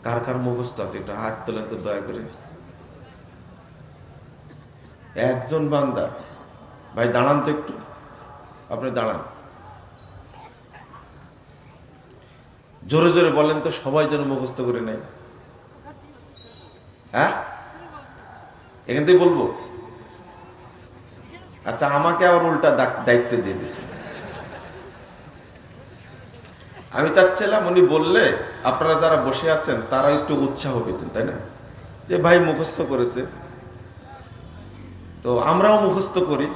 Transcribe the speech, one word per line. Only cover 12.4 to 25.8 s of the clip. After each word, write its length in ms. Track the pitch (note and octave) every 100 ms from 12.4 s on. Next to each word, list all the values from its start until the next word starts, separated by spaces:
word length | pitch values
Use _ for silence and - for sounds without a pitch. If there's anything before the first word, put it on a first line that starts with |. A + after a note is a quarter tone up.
| - - _ - F2
জোরে 240 | D3+ E3+
জোরে 200 | E3+ E3+
বলেন 300 | D3 D3+ D3+
তো, 100 | D#3+
সবাই 340 | - C3+ C#3+ D3+
যেন 180 | D3+
মুখস্থ 380 | C#3 C3+ B2+ -
করে 200 | B2 A#2+
নেয়। 160 | A2 A2 - - - - - - - - C#4+ - - - - - - - - - - - -
হ্যাঁ, 200 | A2+ D#3 - - - - - - - - - - - - - - - -
এখান 180 | B2+ D3
থেকে 120 | F3+
বলবো? 360 | F3 D#3+ G2+ - - - - - - - - - - - - - - - - - - - - - -
আচ্ছা, 220 | - D3
আমাকে 400 | C#3+ E3+ E3 F3+
আবার 160 | F3
উল্টা 280 | E3 D#3+ D#3
দাক-, 340 | C3+ B2+ - -
দায়িত্ব 240 | A#2+ A#2+
দিয়ে 240 | A#2 F#2+
দিয়েছে। 280 | F#2 E2 - - - - - - - - - - - - - - - - - - - - -